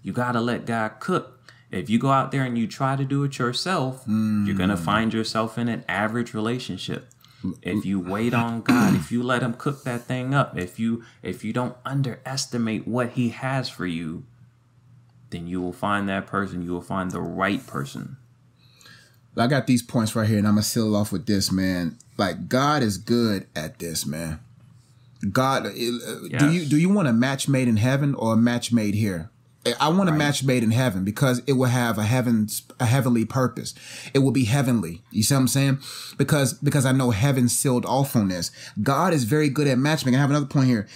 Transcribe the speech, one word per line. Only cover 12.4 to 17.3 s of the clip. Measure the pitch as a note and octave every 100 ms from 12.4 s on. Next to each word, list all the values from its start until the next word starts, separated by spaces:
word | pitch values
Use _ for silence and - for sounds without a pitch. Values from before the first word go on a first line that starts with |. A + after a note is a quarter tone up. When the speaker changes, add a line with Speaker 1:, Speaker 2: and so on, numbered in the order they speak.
| - A#2+ A2+ A2 -
Speaker 1:
what | A#2 A#2+
he | B2 A#2+
has | - C3 C3+ B2
for | -
you, | F2+ E2 E2 F2 - - - _ _ _ _ - _ _ -
then | F2 E2+
you | F2+
will | F2+
find | F2+ G#2 G2+ G2
that | G2 F#2+
person. | G2+ G2 F2+
You | F2
will | F2
find | F2 G2 F#2
the | F2
right | E2+